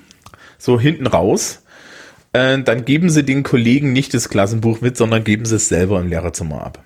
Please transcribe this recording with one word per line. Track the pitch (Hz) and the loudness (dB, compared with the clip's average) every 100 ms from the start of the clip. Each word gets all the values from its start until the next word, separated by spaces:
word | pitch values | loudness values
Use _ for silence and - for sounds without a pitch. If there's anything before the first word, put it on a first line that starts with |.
| - _ - - - _ | -20 _ -20 -20 -20 _
so | - 120 | 0 2
hinten | 139 160 123 | 2 0 0
raus, | 85 95 190 - - _ - - - - - _ | 0 2 0 -4 -12 _ -20 -20 -20 -20 -20 _
äh, | 123 131 135 | 0 2 2
dann | 123 117 123 | 0 0 0
geben | 151 180 | 2 2
sie | 151 | 2
den | 135 135 | 2 0
Kollegen | 135 127 117 139 143 | 0 0 2 2 2
nicht | 127 - | 0 0
das | 120 - | -4 -2
Klassenbuch | 104 98 113 113 110 | 0 0 0 -2 0
mit, | 120 117 | -2 0
sondern | 113 113 | 0 0
geben | 107 107 113 | 0 0 0
sie | 107 | -2
es | - | 0
selber | 85 92 95 | 0 0 0
im | 90 | -2
Lehrerzimmer | 82 85 - 80 69 | -4 -4 -6 -8 -8
ab.“ | - - | -12 -14